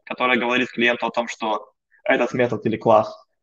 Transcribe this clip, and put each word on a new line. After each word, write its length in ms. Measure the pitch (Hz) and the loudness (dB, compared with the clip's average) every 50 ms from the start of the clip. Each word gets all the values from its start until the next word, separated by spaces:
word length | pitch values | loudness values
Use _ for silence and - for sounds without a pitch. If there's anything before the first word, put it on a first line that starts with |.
| _ | _
которая 340 | - - - 127 127 127 113 | -12 -4 -2 0 0 0 0
говорит 300 | 120 120 123 127 123 - | 0 0 0 0 -2 -2
клиенту 380 | - 117 120 120 120 - 117 | -2 0 0 0 0 0 -4
о 40 | 117 | -4
том, 160 | - 120 117 | -4 -4 -6
что 460 | 113 - - 117 110 107 104 - - _ _ _ _ _ _ - | -6 -8 -6 -4 -4 -2 -4 -6 -12 _ _ _ _ _ _ -2
этот 300 | - 135 127 123 - - | 0 0 2 0 0 0
метод 320 | 127 123 120 117 104 - | 0 0 0 0 -2 -2
или 100 | 117 107 | -2 -4
класс, 380 | 110 - 117 110 107 110 - - - _ _ _ _ | 0 4 4 6 6 4 0 -6 -16 _ _ _ _